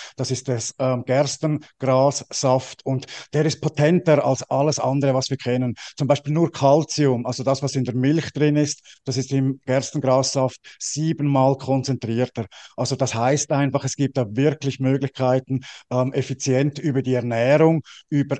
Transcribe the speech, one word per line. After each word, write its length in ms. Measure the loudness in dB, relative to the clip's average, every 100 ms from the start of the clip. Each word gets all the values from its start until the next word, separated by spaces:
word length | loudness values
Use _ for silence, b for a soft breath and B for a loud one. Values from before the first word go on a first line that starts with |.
| B -8
Das 160 | -4
ist 160 | -4 -4
das, 260 | -4 -6 -4
ähm, 240 | -2 -2 0
Gerstengrassaft. 1800 | 0 0 -2 -4 -4 -6 -6 2 4 4 0 -8 -4 0 0 -2 -10 -6
Und 220 | -6 -6 B B
der 120 | -2 0
ist 160 | -2
potenter 640 | -4 2 2 4 4 4 4
als 180 | 0 -2
alles 300 | 0 0 0
andere, 340 | 0 0 2
was 160 | 0 -2
wir 80 | -4
kennen. 380 | -2 -2 -2 -6 B -2
Zum 100 | 0
Beispiel 260 | 0 0
nur 180 | 0 0
Calcium, 760 | 2 4 4 2 0 0 0 -2
also 180 | -4
das, 180 | -2 -2
was 140 | -2 -2
in 80 |
der 120 | -2 0
Milch 360 | 2 0 -2
drin 240 | 0 2 2
ist, 460 | 0 -4 -16 -12 -6
das 120 | -4
ist 140 | -2
im 280 | 0 0 -2 -2
Gerstengrassaft 920 | -2 -2 -2 2 2 2 0 -2 -4 B B
siebenmal 760 | -8 -4 -2 0 0 4 2 2
konzentrierter. 880 | -2 -2 -2 -4 -2 -2 -2 -4 -10 B B B
Also 200 | -4 -2
das 200 | -2 0
heißt 360 | 0 0 0
einfach, 340 | 0 0 0 -4
es 100 | -2
gibt 220 | -2 -2
da 80 | -2 0
wirklich 440 | 0 0 -4 -2
Möglichkeiten, 840 | 0 0 -2 -2 0 0 0 -6 B B B
ähm, 220 | -2 0
effizient 680 | -2 -4 -4 0 2 0 -2
über 220 | -2 -2
die 120 | 0
Ernährung, 680 | -2 0 0 4 6 6 2 -4 B -4
über 280 | -2 0